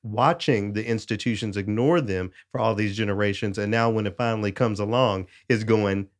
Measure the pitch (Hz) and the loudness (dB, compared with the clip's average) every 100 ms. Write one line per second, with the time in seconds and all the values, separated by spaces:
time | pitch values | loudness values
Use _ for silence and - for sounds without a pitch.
0 | 110 107 143 175 - 110 104 104 117 113 | -6 2 2 2 2 0 0 -4 -2 -4
1 | - 110 120 107 110 101 98 107 135 170 | -2 -4 -2 -2 -4 -4 -2 0 2 2
2 | 113 92 92 - _ - 113 104 107 101 | 0 -4 -4 -10 _ -2 0 0 -2 -2
3 | 104 101 104 98 107 98 104 113 117 113 | -2 0 0 0 -4 -2 0 2 2 0
4 | 101 - 120 110 104 98 120 104 101 120 | -2 -2 -2 0 -4 0 -2 0 -2 2
5 | 120 95 90 - - 117 110 110 101 98 | 2 0 -6 -14 -2 0 4 4 4 0
6 | 98 _ | -4 _